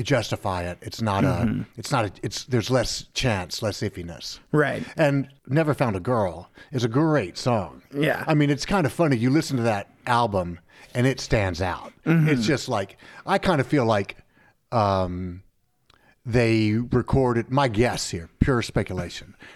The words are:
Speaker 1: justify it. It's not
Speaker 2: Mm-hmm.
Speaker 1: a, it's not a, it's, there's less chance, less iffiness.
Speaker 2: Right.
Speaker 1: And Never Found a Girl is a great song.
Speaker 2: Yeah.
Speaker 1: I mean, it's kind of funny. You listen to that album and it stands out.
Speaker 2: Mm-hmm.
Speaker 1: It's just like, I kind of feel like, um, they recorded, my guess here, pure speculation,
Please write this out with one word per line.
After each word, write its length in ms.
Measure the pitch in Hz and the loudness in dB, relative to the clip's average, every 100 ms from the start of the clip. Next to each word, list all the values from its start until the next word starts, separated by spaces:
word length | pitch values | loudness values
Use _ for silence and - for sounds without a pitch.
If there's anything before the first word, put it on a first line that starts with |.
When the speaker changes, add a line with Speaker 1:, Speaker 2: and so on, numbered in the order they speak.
Speaker 1:
justify 640 | 117 127 - 113 101 90 | 0 0 0 -4 -4 -4
it. 140 | 87 87 | -4 -8
It's 200 | - - | -12 -4
not 220 | 110 98 | -2 2
Speaker 2:
Mm-hmm. 380 | 95 90 110 104 | 2 2 0 -2
Speaker 1:
a, 40 | 110 - | -6 -12
it's 140 | - | -4
not 140 | 113 107 | -2 -2
a, 60 | - | -6
it's, 220 | 113 - - | -8 -8 -2
there's 240 | 120 104 | -2 0
less 360 | 127 104 - - | 0 0 -6 -8
chance, 480 | - 131 98 87 - | -2 0 -2 -4 -6
less 180 | 107 - | -6 -4
iffiness. 580 | 104 90 85 80 - - _ | -6 -6 -12 -12 -14 -16 _
Speaker 2:
Right. 320 | 151 139 113 123 - | 0 0 -4 -8 0
Speaker 1:
And 320 | 147 139 135 - - | 2 2 -4 -12 -2
Never 260 | 123 147 | 0 2
Found 220 | - 127 95 | 0 0 0
a 40 | |
Girl 500 | 95 120 92 85 - - - | 0 0 0 -4 -16 -20 -8
is 120 | 131 | -4
a 40 | 117 | 0
great 480 | 127 160 147 90 - | 2 2 2 -2 -4
song. 440 | 131 113 82 67 - | 0 0 -2 -10 -10
Speaker 2:
Yeah. 300 | 143 147 - - | -2 0 0 0
Speaker 1:
I 60 | |
mean, 160 | 151 143 | 2 4
it's 160 | 139 - | 0 0
kind 200 | 196 143 | 0 0
of 60 | |
funny. 240 | - 160 120 | 2 2 4
You 120 | 127 | 4
listen 280 | 156 151 131 | 2 2 0
to 60 | |
that 280 | 117 101 - _ - | 0 0 -6 _ 0
album 540 | 120 120 98 87 85 _ - - | 2 2 0 -2 -8 _ -20 -6
and 140 | 123 131 | 0 0
it 120 | 127 | 0
stands 420 | - 117 95 87 | 0 0 0 -2
out. 320 | 92 82 - - 156 | -4 -4 -12 -6 2
Speaker 2:
Mm-hmm. 220 | 165 156 | 4 4
Speaker 1:
It's 160 | 131 107 | 2 2
just 220 | 131 - | 0 0
like, 300 | 110 98 - - - - | -4 -4 -10 -20 -12 -2
I 120 | 190 | 0
kind 240 | 196 156 | 2 2
of 60 | 127 | 2
feel 180 | 151 113 | 2 4
like, 320 | 107 98 - _ _ _ _ _ | 2 0 -10 _ _ _ _ _
um, 720 | 120 101 95 90 90 92 90 - _ _ _ _ _ _ _ 123 | 0 2 2 0 -4 -8 -10 -18 _ _ _ _ _ _ _ -2
they 480 | 120 117 113 107 | 2 4 4 2
recorded, 760 | 110 123 123 - 135 123 117 104 | 0 0 0 2 2 4 0 0
my 160 | 135 135 | 0 2
guess 420 | 104 120 165 - | 2 2 0 -6
here, 200 | 87 82 _ | -8 -10 _
pure 240 | - 123 | 2 2
speculation, 720 | - 117 98 92 87 - - - - | 0 -4 -2 -6 -8 -12 -18 -20 -20